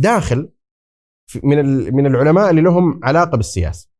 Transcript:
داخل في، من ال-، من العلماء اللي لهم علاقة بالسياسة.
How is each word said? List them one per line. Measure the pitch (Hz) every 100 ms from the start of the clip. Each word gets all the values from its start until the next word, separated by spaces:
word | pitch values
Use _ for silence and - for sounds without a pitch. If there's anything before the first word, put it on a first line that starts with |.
داخل | 185 220 - 143 160 _ _ _ _ _ _ _ -
في، | 120
من | 139 147
ال-، | 139 135 -
من | 131 139
العلماء | 127 147 175 208
اللي | 160
لهم | 175 175 175 160
علاقة | 127 160 170 127
بالسياسة. | - 95 80 - - _